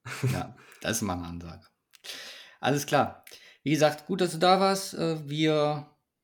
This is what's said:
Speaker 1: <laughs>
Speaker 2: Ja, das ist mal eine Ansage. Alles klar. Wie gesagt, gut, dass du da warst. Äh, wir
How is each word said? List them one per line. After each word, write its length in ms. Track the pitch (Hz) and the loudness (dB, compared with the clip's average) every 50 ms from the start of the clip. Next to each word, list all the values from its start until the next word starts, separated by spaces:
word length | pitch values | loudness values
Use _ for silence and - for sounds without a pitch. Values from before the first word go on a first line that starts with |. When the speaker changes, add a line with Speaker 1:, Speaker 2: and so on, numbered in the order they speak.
| - | -16
Speaker 1:
<laughs> 260 | - - - - 127 - | -14 -8 -4 -2 -2 -2
Speaker 2:
Ja, 240 | 90 82 - - - - - - - | -2 -4 -8 -12 -20 -20 -20 -18 -10
das 180 | - - 107 - | -6 -4 -4 -2
ist 40 | 110 | -2
mal 120 | 98 90 87 | -4 -4 -4
eine 80 | 85 | -6
Ansage. 400 | 85 87 85 85 82 85 90 - _ _ _ _ _ _ - - - - - - - - - - - - _ | -8 -10 -10 -12 -14 -16 -18 -20 _ _ _ _ _ _ -20 -16 -14 -14 -14 -14 -16 -16 -18 -20 -20 -14 _
Alles 260 | - 120 139 147 143 | -2 0 0 0 0
klar. 380 | - - 143 120 98 - - _ - - - - - - _ - | 2 2 2 2 2 -2 -10 _ -20 -20 -20 -20 -20 -18 _ -2
Wie 80 | 135 151 | 0 2
gesagt, 340 | 151 147 151 147 - - | 4 4 4 2 0 -6
gut, 140 | - 180 180 185 | -4 -2 0 0
dass 100 | 175 156 | -2 0
du 60 | 160 | 2
da 220 | 175 180 185 185 | 4 6 6 6
warst. 340 | 190 190 196 190 - - - | 6 4 2 0 -2 -6 -6
Äh, 340 | - 165 165 160 156 151 139 | -4 -2 -2 -2 -4 -6 -6
wir 640 | 143 151 156 156 156 151 147 147 151 147 147 - _ _ _ _ _ _ | -2 0 2 2 4 4 2 2 0 -2 -6 -12 _ _ _ _ _ _